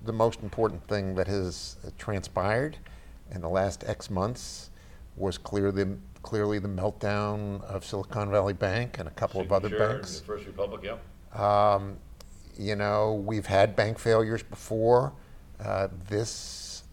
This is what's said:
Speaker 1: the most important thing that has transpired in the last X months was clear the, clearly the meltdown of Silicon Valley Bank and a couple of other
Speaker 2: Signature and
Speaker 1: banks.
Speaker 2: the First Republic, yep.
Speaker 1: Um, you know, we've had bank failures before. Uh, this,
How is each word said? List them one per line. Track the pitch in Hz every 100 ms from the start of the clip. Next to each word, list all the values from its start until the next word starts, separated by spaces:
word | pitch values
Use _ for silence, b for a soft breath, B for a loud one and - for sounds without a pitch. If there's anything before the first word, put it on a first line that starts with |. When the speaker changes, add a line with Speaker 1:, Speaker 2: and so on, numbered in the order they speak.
| 107
Speaker 1:
the |
most | 110 113 -
important | 101 - 113 87 -
thing | 104 95 92
that | 92
has | 101 92 - - - - -
transpired | - 101 - 95 95 113 151 151 B B B B -
in | 92
the | 82
last | 95 98 - -
X | 107 -
months | 92 101 127 - - - b b b b -
was | 95 -
clear | - 101 98
the, | 98 98 98 - -
clearly | - 110 104 104
the | 98
meltdown | 92 101 - 104 104 104 104 104 101 -
of | 98 -
Silicon | 101 98 107 101
Valley | 101 98
Bank | 92 101 107 120 -
and | 82
a |
couple | - 107 95
of | 92
other | 98 101
Speaker 2:
Signature | 107 110
and | 127
Speaker 1:
banks. | 92 85
Speaker 2:
the | 80
First | 104 98
Republic, | 92 98 104
yep. | 95 117 - - - 110
Speaker 1:
Um, | 101 104 104 98 98 95 - - - - - -
you | 101 101
know, | 104 104 110 107 101
we've | 107 -
had | 98 107 104
bank | 107 113
failures | 117 113 110 110
before. | - - - 110 113 123 139 - b b b -
Uh, | 104 98 95 90 95
this, | 104 117 - - - - - -